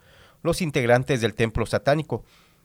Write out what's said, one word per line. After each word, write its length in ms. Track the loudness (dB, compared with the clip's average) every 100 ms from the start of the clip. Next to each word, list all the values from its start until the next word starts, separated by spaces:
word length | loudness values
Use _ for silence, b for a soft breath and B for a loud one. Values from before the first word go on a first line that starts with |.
| b b b b
los 200 | -4 -2
integrantes 580 | -2 0 4 4 2 0
del 140 | -2
templo 300 | 0 -2 -2 -2
satánico, 580 | -2 0 0 0 -8 -8 b b b